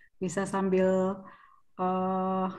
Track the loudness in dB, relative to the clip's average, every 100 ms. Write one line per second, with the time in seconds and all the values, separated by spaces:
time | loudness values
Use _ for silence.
0 | _ -8 -4 -2 -2 -2 2 4 4 4
1 | 2 -2 -10 -20 -20 -20 _ -4 -2 0
2 | 0 0 0 0 -2